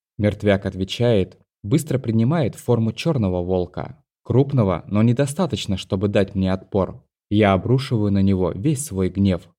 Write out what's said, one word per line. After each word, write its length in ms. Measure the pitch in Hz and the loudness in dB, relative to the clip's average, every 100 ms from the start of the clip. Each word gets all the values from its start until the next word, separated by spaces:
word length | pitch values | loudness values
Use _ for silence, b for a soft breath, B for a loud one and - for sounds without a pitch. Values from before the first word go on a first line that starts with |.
| _ - | _ -2
Мертвяк 480 | 104 101 104 98 95 | -2 0 0 2 0
отвечает, 720 | 92 92 - 120 107 90 - _ _ | -6 -6 0 2 2 0 -8 _ _
быстро 360 | 101 139 147 135 | -2 -2 0 -4
принимает 560 | 117 110 117 170 120 - | 0 0 2 0 -2 -4
форму 380 | - 117 113 | 0 0 0
черного 500 | - 165 139 98 90 | -2 -2 0 0 -2
волка. 600 | 87 92 87 - - - _ _ | 0 -2 -2 -6 -12 -14 _ _
Крупного, 600 | - 120 139 135 98 85 - | 0 2 2 2 2 0 -2
но 160 | 101 | 2
недостаточно, 720 | 117 120 139 143 180 101 - 92 | 2 2 -2 -2 -4 -4 -4 -6
чтобы 320 | - 98 104 | -4 -2 0
дать 280 | 107 95 98 | 0 0 0
мне 180 | 95 | 0
отпор. 500 | 95 - 101 85 - _ _ _ | -2 -2 -2 -2 -6 _ _ _
Я 240 | 104 101 | 2 4
обрушиваю 580 | 95 101 131 131 117 104 | 4 2 -2 0 -2 0
на 100 | 98 | 2
него 300 | 98 95 87 | 2 2 0
весь 340 | 92 127 131 - | -2 -2 -4 -6
свой 240 | 95 92 | -2 -2
гнев, 400 | 98 98 85 - | 2 2 2 -6